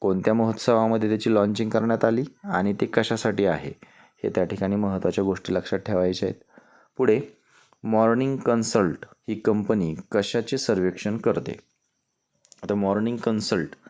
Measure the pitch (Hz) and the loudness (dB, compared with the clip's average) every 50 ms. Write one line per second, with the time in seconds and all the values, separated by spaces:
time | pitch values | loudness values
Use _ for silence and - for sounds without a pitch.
0 | - 98 95 95 - 110 110 113 113 113 110 - - - 120 113 113 113 113 110 | 0 0 0 2 2 2 2 4 2 2 0 0 2 2 4 4 4 2 2 2
1 | 110 107 107 107 - 117 110 104 101 104 107 104 113 110 110 113 110 113 113 110 | 2 2 0 0 2 2 4 4 4 2 2 -2 -2 0 0 0 2 0 2 2
2 | - 113 113 120 139 - - _ - 202 190 180 190 202 104 - - - - - | 2 2 2 2 -2 -4 -10 _ -8 -4 -2 0 0 0 0 0 -2 0 0 0
3 | 110 - 113 110 - 113 101 98 101 92 82 76 69 82 - - - - - - | 0 0 -2 -2 -2 0 0 2 2 2 0 0 -4 -8 -12 -14 -18 -20 -20 -20
4 | - _ _ _ - 101 92 95 90 87 98 95 98 95 101 104 104 98 95 92 | -20 _ _ _ -6 -2 0 0 -2 -2 -2 -4 -2 -2 -2 0 0 -2 -2 -2
5 | 92 92 87 - 98 95 92 90 - - 92 90 87 - - 95 - - 107 92 | -2 -2 0 0 0 0 -2 -2 -4 -4 -4 -4 -2 -2 -4 -4 -2 -2 0 2
6 | 90 92 92 - - 95 - - - _ _ - - _ _ _ _ _ _ - | 2 0 0 -2 -2 -4 -4 -6 -12 _ _ -20 -20 _ _ _ _ _ _ 0
7 | 131 120 107 - - - - _ _ _ _ _ _ _ _ _ - 110 110 110 | 2 4 4 2 0 -6 -14 _ _ _ _ _ _ _ _ _ -4 0 2 4
8 | 113 113 117 120 131 135 135 127 - 120 117 117 110 113 - 120 98 85 - - | 4 4 4 2 0 -2 -2 -2 0 0 0 0 0 0 2 2 2 2 0 -4
9 | - - - _ _ - 110 107 - 110 107 107 101 101 117 107 90 80 80 - | -10 -18 -20 _ _ -8 -8 -2 0 0 0 0 0 0 0 0 0 -2 -4 -6
10 | - - - 107 101 - - 120 113 - - 131 - - 110 95 92 92 90 - | -8 -4 -2 -2 -2 0 -2 -4 -2 -2 -4 -2 0 0 0 2 0 0 -2 -4
11 | - 104 104 - - 120 104 - 131 - - - - _ _ _ _ _ _ _ | -4 -6 -6 -2 0 0 0 0 -4 -6 -10 -12 -14 _ _ _ _ _ _ _
12 | _ _ _ _ _ _ _ _ _ _ - - - 101 101 104 98 98 98 104 | _ _ _ _ _ _ _ _ _ _ -20 -10 -6 -4 -2 0 2 2 2 2
13 | 107 117 123 113 - 117 110 107 104 - - 90 78 73 - - _ - | 0 0 -2 -2 -2 0 0 0 0 0 0 0 0 -2 -8 -14 _ -20